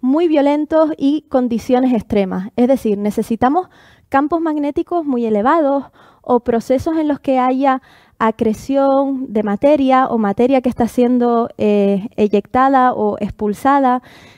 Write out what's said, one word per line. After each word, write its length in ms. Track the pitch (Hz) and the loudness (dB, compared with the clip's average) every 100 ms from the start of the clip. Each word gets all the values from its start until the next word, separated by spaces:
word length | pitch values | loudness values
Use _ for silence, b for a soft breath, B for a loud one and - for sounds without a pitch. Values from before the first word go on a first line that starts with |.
muy 280 | 254 302 349 | -2 0 2
violentos 640 | 302 277 294 302 320 311 - | 2 2 0 0 0 0 0
y 260 | 277 302 | -2 -2
condiciones 720 | - 262 247 233 - 254 262 | -2 -2 0 -2 0 0 2
extremas. 580 | 233 - 214 185 185 196 - | 0 -2 -2 -2 -4 -6 -2
Es 120 | 247 | 0
decir, 300 | 262 220 202 | 0 0 -2
necesitamos 720 | 208 226 - 226 247 320 370 b b b b | -2 -4 -4 -2 0 0 -4 b b b b
campos 300 | 269 294 339 | -2 0 -2
magnéticos 640 | 330 302 294 320 330 349 | -2 -4 -4 -4 -4 -4
muy 200 | 294 247 | -2 -2
elevados 640 | 226 208 233 339 277 277 - _ b b | -2 0 2 2 0 -2 -6 _ b b
o 200 | - 247 | -2 -2
procesos 580 | - 233 - 262 339 320 | 0 -2 0 -2 -2 -2
en 100 | 302 | -2
los 120 | 277 | -4
que 180 | - 262 | -2 0
haya 420 | 254 262 277 262 b b b b | 0 0 0 -2 b b b b
acreción 1120 | 220 220 226 214 - 269 277 269 277 262 - | -2 0 -2 -4 -4 0 2 2 0 -4 -6
de 100 | 214 | -4
materia 640 | 208 208 285 302 262 262 262 | -4 0 2 2 2 2 2
o 100 | 233 | 0
materia 420 | 208 202 247 262 | 0 0 2 2
que 80 | 247 | 0
está 200 | - 226 | -2 -2
siendo, 600 | - 240 247 240 233 233 - | 0 0 2 2 0 -2 -2
eh, 520 | 214 208 202 202 208 - | 0 2 2 0 -4 -2
eyectada 760 | 208 202 - 254 269 269 254 | 0 0 0 0 2 4 2
o 240 | - 214 - | 0 -2 -2
expulsada. 840 | 202 - 208 196 269 285 262 247 - B B | -6 -4 -6 -2 2 2 2 0 -4 B B